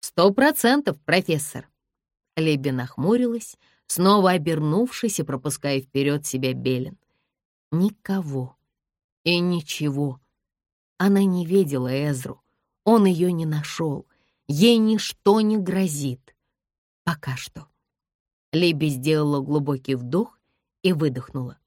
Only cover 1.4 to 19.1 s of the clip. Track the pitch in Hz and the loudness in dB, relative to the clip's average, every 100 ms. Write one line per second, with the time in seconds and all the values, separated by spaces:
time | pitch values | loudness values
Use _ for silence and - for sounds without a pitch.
1.4 | 151 - - _ _ _ _ _ _ - | -4 -12 -16 _ _ _ _ _ _ -2
2.4 | 160 147 135 131 127 - 147 240 247 233 | 0 0 0 -4 -6 -4 0 2 0 -4
3.4 | - - _ _ _ - 185 208 185 180 | -10 -20 _ _ _ 0 4 6 4 2
4.4 | 151 160 151 165 247 - 233 - 156 135 | 0 -2 0 0 -2 -2 -4 -4 -6 -4
5.4 | 147 135 143 135 131 139 139 147 147 131 | -6 -6 -4 -4 -2 -2 0 -2 -4 -4
6.4 | 131 127 123 127 143 - _ _ _ _ | -4 -4 -2 -4 -4 -12 _ _ _ _
7.4 | _ _ _ 160 196 214 - 196 160 135 | _ _ _ -2 -2 -2 -6 -6 -4 -6
8.4 | 127 _ _ _ _ _ _ _ - 175 | -8 _ _ _ _ _ _ _ 0 0
9.4 | 175 175 156 - 151 139 143 127 _ _ | 0 -2 -4 -6 -4 -2 -4 -6 _ _
10.4 | _ _ _ _ _ _ 190 196 196 180 | _ _ _ _ _ _ 2 4 2 0
11.4 | 165 190 170 139 127 135 147 135 131 - | 0 2 2 0 -2 -2 -2 -4 -6 -14
12.4 | _ _ _ _ - 226 196 170 180 175 | _ _ _ _ 2 4 6 4 0 -2
13.4 | 160 151 147 - 160 139 - _ _ _ | -4 -4 -6 -6 -6 -6 -10 _ _ _
14.4 | _ 147 226 233 220 220 - - - 214 | _ 2 4 6 4 0 -4 -4 2 2
15.4 | 214 220 180 180 190 147 143 127 _ _ | 2 0 -2 -2 -2 -2 -6 -8 _ _
16.4 | _ _ _ _ _ _ - 156 - 131 | _ _ _ _ _ _ -8 -6 -8 -10
17.4 | - - 151 _ _ _ _ _ _ _ | -12 -18 -20 _ _ _ _ _ _ _
18.4 | _ 156 175 156 156 131 135 | _ 0 2 2 -2 -2 0